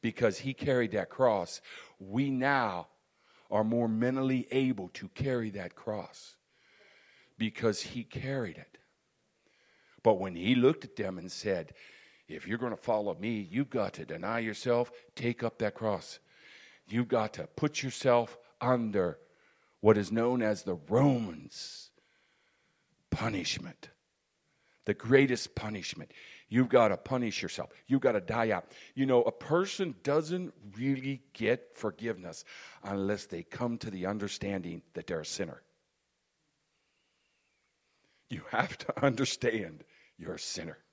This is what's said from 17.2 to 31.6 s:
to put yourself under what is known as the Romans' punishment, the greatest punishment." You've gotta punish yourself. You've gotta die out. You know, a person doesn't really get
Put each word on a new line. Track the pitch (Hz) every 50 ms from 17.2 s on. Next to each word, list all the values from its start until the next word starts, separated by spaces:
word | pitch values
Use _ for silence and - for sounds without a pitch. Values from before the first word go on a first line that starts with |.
| 107 107 -
to | - 78
put | - _ - - 147 147 - -
yourself | 135 120 - - 135 120 120 117 110 - - - - _ _
under | - 123 127 123 117 110 101 104 92 87 76 - - _ _ _ _ _ _ _ _ _ _ _
what | - 107 110
is | 104 101 87 104
known | 113 117 120 123 123 113
as | 107 107 92 -
the | 98 92
Romans' | 85 73 73 101 120 139 143 135 120 113 98 82 76 73 - - - - - - - - - _ _ _ _ _ _ _ _ _ _ _ _ _ _ _ _ _ _ _ _ _ _ _ _
punishment, | - - - 113 107 95 87 - - - - - - _ - - _ _ _ _ _ _ _ _ _ _ _ _ _ _ _ _ _ _ _
the | - 104
greatest | - - 113 127 135 139 135 127 113 - - -
punishment." | - - 107 107 101 87 - - 82 76 - - - - - - - - _ 107
You've | 120 127 120
gotta | 127 123 117 107 98
punish | - - - 131 127 123 110 98 - -
yourself. | 85 - - - - - - _ _
You've | 131 139
gotta | - 135 117 104
die | 90 - 110 117 113 113 104
out. | 87 - - - - - - _
You | 131 135
know, | 135 131 123 117
a | 113 -
person | - - - 147 175 190 196 - - 196 170 127 - _
doesn't | 139 139 156 160 151 175 185 180 160 - - - 101 98
really | 104 123 135 139 131 131 135 139 131 _ _ _
get | - 110 107 120 127